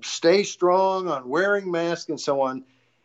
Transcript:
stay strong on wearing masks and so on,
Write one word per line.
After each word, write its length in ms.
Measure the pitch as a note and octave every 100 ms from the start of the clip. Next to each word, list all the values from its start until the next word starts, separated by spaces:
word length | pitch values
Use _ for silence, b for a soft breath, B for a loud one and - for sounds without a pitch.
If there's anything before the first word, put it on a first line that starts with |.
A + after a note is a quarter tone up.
stay 420 | - - E3+ F#3+
strong 640 | G3 - F3+ F#3 F#3+ F#3+ F3+
on 180 | C#3 B2
wearing 420 | D3+ G3 G3+ F#3+
masks 400 | E3+ E3+ E3 -
and 120 | C#3+
so 180 | - C#3
on, 240 | C3 C3 - _ _ _